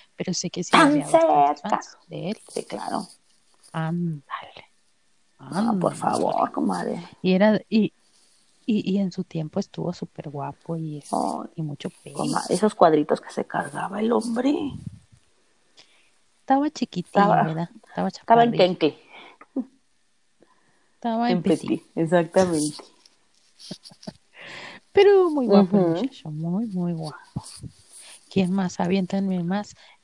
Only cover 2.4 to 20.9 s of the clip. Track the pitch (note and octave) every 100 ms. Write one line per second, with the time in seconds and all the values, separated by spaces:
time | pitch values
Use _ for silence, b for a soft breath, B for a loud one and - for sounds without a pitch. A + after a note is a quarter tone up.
2.4 | - - - - - - - - _ _
3.4 | _ _ _ E3 D#3+ F3 E3+ D3+ - -
4.4 | - - - _ _ _ _ _ _ _
5.4 | C3+ D#3 A3+ G3 - - - - - -
6.4 | - - - F3+ - - E3+ - F#3 F#3
7.4 | G#3+ G#3+ - A3 G3+ - _ _ _ _
8.4 | _ _ - G#3 - G3 F#3+ F#3 F3+ E3
9.4 | D#3 - - - D#3+ F3+ F3 - D3 C#3+
10.4 | C#3 C#3+ - E3 D#3+ D3 - - - -
11.4 | - - D3+ C#3+ - - - C#3+ D3+ D3+
12.4 | - F3+ G#3+ - F3 D3+ D3 - - -
13.4 | - - - - - G3+ A3 A3+ A#3+ A#3
14.4 | C4 D4 D4 - - - _ _ _ _
15.4 | _ _ _ b b b b _ _ _
16.4 | - C4+ D4 - - F3+ - G3+ G3+ F3
17.4 | D#3 D#3+ E3+ - - - F#3 - - A#3
18.4 | A#3 F#3 F#3 F3+ D#3 - B B B B
19.4 | - C4+ - _ _ _ _ _ _ _
20.4 | _ _ _ _ _